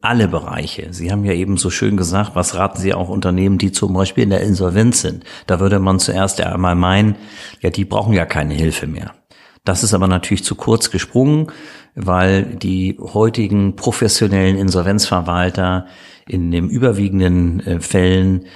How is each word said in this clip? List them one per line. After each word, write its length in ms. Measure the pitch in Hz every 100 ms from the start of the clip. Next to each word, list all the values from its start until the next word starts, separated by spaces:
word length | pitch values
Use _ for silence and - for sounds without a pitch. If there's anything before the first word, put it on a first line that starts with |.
alle 260 | 113 120 98
Bereiche. 600 | 85 82 80 78 - 78
Sie 200 | 87 85
haben 120 | 101
ja 100 | 101
eben 240 | 87 95 92
so 120 | 95
schön 280 | - 104 101
gesagt, 340 | 85 95 104
was 220 | 90 87 87
raten 240 | 98 -
Sie 160 | 95 90
auch 140 | 90
Unternehmen, 500 | 98 90 92 98 95
die 120 | 98
zum 220 | - 95
Beispiel 300 | 92 95 -
in 80 | 107
der 100 | 95
Insolvenz 600 | 104 92 90 95 117 117
sind? 220 | 78 78 - - -
Da 140 | 87
würde 180 | 98 101
man 200 | 95 92
zuerst 420 | - 92 98 -
einmal 340 | 90 87 92 87
meinen, 400 | 90 95 107 104 - - - -
ja, 100 | 92
die 160 | 92 95
brauchen 280 | 101 104
ja 120 | 98 82
keine 300 | 78 73 73
Hilfe 320 | 80 76 73
mehr. 260 | 78 - - _ _ - _ -
Das 180 | 90
ist 120 | 107 98
aber 120 | 95
natürlich 360 | 92 - 95
zu 100 | -
kurz 380 | - - 113 -
gesprungen, 560 | 92 - 123 135 151 156 - - - - -
weil 480 | 92 90 95 98
die 540 | 98 98 95 95 92 -
heutigen 760 | - 104 113 113 104 101 98 98
professionellen 840 | - - 107 - 107 98 95 98
Insolvenzverwalter 1300 | 98 87 87 101 - 92 85 87 90 92 92 92 92 - - - -
in 240 | 92 85
den 180 | 85 90
überwiegenden, 920 | 127 127 101 101 95 90 90 87 82 -
äh, 140 | 87
Fällen, 680 | - 95 90 92 95 92 92